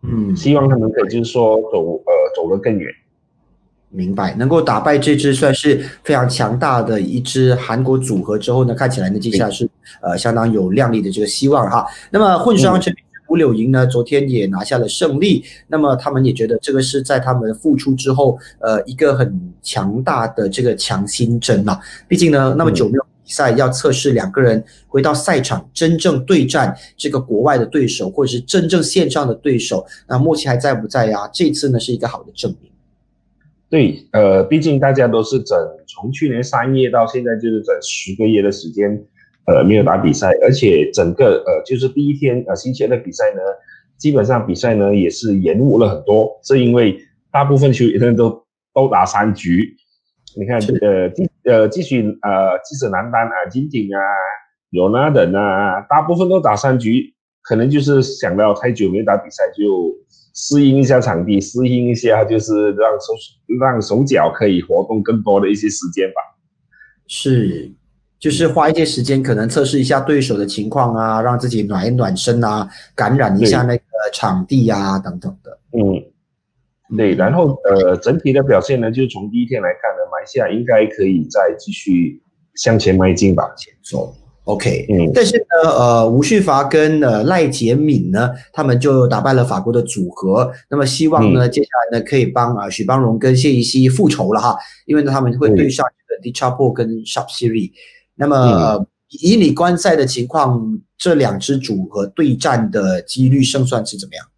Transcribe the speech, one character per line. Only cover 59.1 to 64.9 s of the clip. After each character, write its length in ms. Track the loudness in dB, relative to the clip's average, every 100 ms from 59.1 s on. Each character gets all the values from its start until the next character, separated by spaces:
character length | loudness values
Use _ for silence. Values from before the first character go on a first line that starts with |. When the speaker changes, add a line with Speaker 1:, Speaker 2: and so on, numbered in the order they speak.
| 0
Speaker 2:
比 120 | -2
赛， 140 | -6 -6 -2
就 360 | -2 0 -2 -6 _ _ _
适 320 | -14 -2 2 4
应 100 | 4
一 60 |
下 180 | 4 4
场 240 | 2 -2
地， 160 | 0 -2
适 260 | -2 -2 0
应 220 | 0 0
一 60 |
下 280 | 0 2 2
就 160 | 2 0
是 340 | -2 0 0
让 180 | 2 0 0
手， 140 | -6 -10 -10 _ _ -2
让 220 | 0 -2
手 240 | -2 0
脚 260 | 2 2 0
可 160 | 0 0
以 140 | 0
活 240 | 0 -2
动 180 | 0